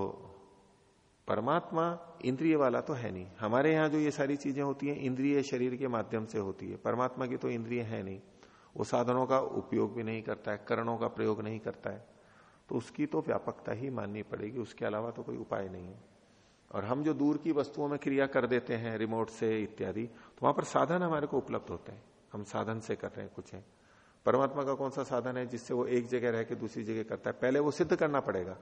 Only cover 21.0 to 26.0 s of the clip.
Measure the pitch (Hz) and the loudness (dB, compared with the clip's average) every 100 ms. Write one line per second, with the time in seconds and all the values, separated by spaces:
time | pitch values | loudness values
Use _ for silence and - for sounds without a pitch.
21 | 175 156 143 143 - 113 - 85 - 101 | 2 0 0 0 0 -4 -4 -10 -10 -16
22 | - _ - 110 101 110 104 113 - 104 | -18 _ -14 -10 -6 -2 -2 -2 -4 -4
23 | 98 - 101 - - 95 98 _ _ - | -6 -8 -12 -12 -14 -14 -16 _ _ -20
24 | - _ 110 120 135 143 135 135 135 131 | -20 _ 4 6 4 2 0 0 -2 -2
25 | 127 127 120 127 123 117 - 123 120 123 | 0 0 0 -2 -2 -4 -2 0 4 2